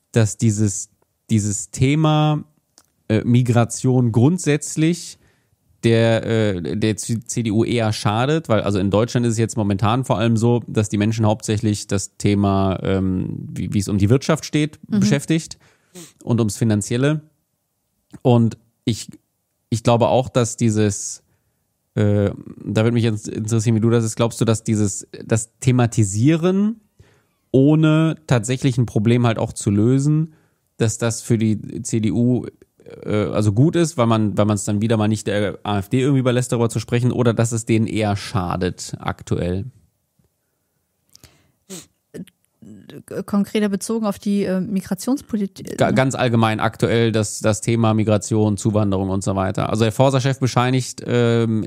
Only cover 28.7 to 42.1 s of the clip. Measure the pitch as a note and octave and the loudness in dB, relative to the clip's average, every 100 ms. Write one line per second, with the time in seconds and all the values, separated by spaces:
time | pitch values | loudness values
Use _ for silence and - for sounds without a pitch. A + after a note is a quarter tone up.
28.7 | B2 A2+ A2+ G#2+ B2 A#2+ A2 G#2+ - A2 | 0 0 0 2 2 2 0 -4 -4 0
29.7 | G2+ A2+ C3+ D3 D#3 D#3+ - _ _ _ | 2 2 2 2 0 -2 -10 _ _ _
30.7 | - A2+ - A#2 A2+ - A#2 A2 G#2 - | -4 -2 -2 -4 -4 -2 0 0 -2 -6
31.7 | - - A2+ G#2+ F#2+ A#2+ A#2+ - - _ | -12 -6 -2 0 0 2 0 -4 -14 _
32.7 | _ - - - G#2 E2 F2 G#2+ G2+ D#3 | _ -20 -14 -4 -2 0 0 2 4 2
33.7 | E3+ D#3+ - A#2 A2+ G#2+ F#2 G#2 G2+ - | 2 0 0 2 2 2 2 0 0 -2
34.7 | G#2 A2+ A2 G#2+ G#2+ - G#2 G2 - G#2 | -2 0 0 0 -2 -2 -2 -2 -4 -4
35.7 | G2+ - C3 C3+ C3+ B2+ A#2+ A#2+ A#2+ A#2 | -4 -2 0 2 2 2 0 0 0 0
36.7 | A2 - A#2+ B2 - A#2+ G#2+ A2+ A#2 A#2 | -2 -2 0 0 2 2 2 0 -2 0
37.7 | A2 A2+ G#2 G#2 G2 - F#2+ F2+ F2+ F#2 | 0 2 0 -2 -2 -4 -4 -2 -2 -2
38.7 | - - - - - - - F2 F#2 A#2+ | -4 -12 -8 -8 -8 -6 -4 -2 -4 -8
39.7 | - _ _ _ _ _ _ _ _ _ | -16 _ _ _ _ _ _ _ _ _
40.7 | _ _ _ _ _ - _ _ _ - | _ _ _ _ _ -20 _ _ _ -20
41.7 | F3 - _ _ | -20 -20 _ _